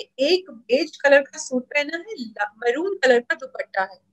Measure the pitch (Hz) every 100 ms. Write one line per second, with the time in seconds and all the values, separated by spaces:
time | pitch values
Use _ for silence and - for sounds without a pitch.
0 | - - 285 370 370 233 - 254 320 -
1 | 277 285 277 294 - 254 254 294 285 330
2 | 403 392 220 214 208 - 240 262 381 392
3 | 262 240 240 320 262 - - 196 190 185
4 | _